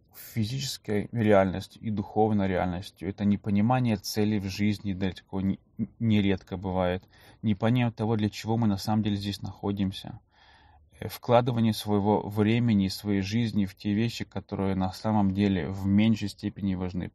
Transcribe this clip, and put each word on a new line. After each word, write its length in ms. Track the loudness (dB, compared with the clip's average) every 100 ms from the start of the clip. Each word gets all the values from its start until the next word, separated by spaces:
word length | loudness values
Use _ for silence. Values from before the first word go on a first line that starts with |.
| _ -20 -10
физической 760 | -4 -4 -4 -6 -8 -4 -4 -2
реальностью 680 | 0 6 6 6 0 -8 -10
и 80 | -6
духовной 600 | -4 -2 2 2 2 2
реальностью. 580 | 0 0 -4 -8 -10 -8
Это 160 | -2
непонимание 720 | 0 0 0 2 4 2 2 0
целей 440 | -2 -2 0 0
в 100 | -4
жизни, 420 | -2 0 0 -4
да, 200 | -4 -4
такое 320 | -6 -8 -4
не-, 160 | -2 -2 _ -8 -8 -2
нередко 580 | 2 4 4 0 -4 -8
бывает. 500 | -4 0 0 0 -6 -20 -20 -6
Непонимание 500 | -2 0 2 2 0
того, 260 | -2 -2 0
для 120 | 0
чего 280 | -2 -4 0
мы 100 | 0
на 80 | 0
самом 280 | 0 0
деле 120 | 0 -2
здесь 260 | -4 -6
находимся. 800 | -10 -6 -4 -2 -2 -4 -12 -16 _ _ _ -20 -20 -20 _ -12
Э, 80 | -12
вкладывание 680 | -8 2 4 4 2 2
своего 540 | 0 0 0 2 2 0
времени 580 | 0 2 2 2 2 2
и 40 |
своей 320 | -2 -2 -2
жизни 440 | 0 -2 0 -2 -4
в 100 | -4
те 180 | -2
вещи, 320 | 0 0 -4 -10
которые 500 | -12 -8 -4 -2 0
на 160 | -2
самом 420 | -4 0 2 2
деле 360 | 2 2 2 -2
в 160 | -4 2
меньшей 440 | 4 4 2 -2
степени 460 | -6 -8 -4 -4 -2
важны. 360 | -4 -6 -8